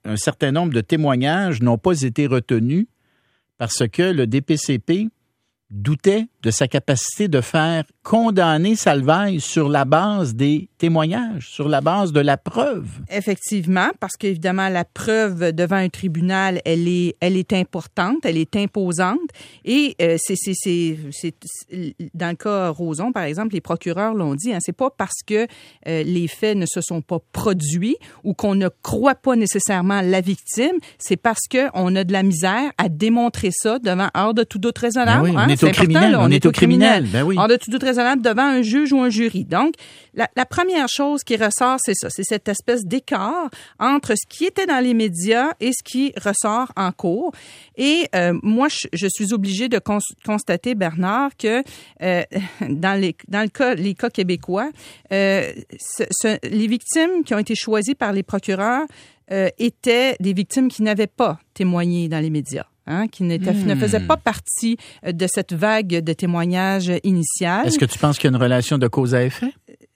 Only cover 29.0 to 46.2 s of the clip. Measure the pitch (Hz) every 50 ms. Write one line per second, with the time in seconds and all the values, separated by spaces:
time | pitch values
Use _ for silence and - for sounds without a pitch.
29 | 240 277 262 - - 262 247 226 214 190 - 196 - - 196 180 175 196 202 202
30 | 185 180 190 190 175 190 185 - - - - 214 254 330 370 330 - - - -
31 | - - 190 - - 233 214 - - - - 254 269 269 - 185 185 180 190 190
32 | 196 175 196 190 190 196 180 156 175 185 202 240 285 285 - - - 180 160 147
33 | 214 220 233 240 240 240 - - - 185 170 - - 214 226 262 240 190 180 185
34 | 196 - - 180 196 220 220 233 226 - - 202 185 233 - - 240 240 214 254
35 | 240 233 233 240 156 180 175 - 208 135 139 - - 190 190 - 196 165 160 160
36 | 202 220 - 135 117 131 139 143 - 165 147 - 175 165 - - - 226 220 185
37 | 131 104 95 123 143 175 196 175 202 220 240 240 - 220 226 262 262 262 247 247
38 | 240 247 269 262 226 240 214 233 269 285 262 254 233 214 226 285 302 262 277 269
39 | 247 247 202 214 233 226 - 180 - - 160 190 262 330 311 - - - - -
40 | - _ _ - 226 - - 247 254 - - 359 359 370 370 320 254 240 - -
41 | 285 285 294 277 - - 233 208 220 208 - - 254 254 262 254 - 247 190 -
42 | - - - - 190 - 220 202 - 214 202 - - - 240 247 202 170 220 269
43 | - - 262 196 190 220 311 359 330 254 - - - - _ - 220 254 285 285
44 | - - 285 - - - - - 320 381 - 392 381 359 294 254 254 247 240 226
45 | 220 208 170 165 175 220 226 240 262 311 339 - 214 247 254 - - - - 254
46 | 277 277 - 202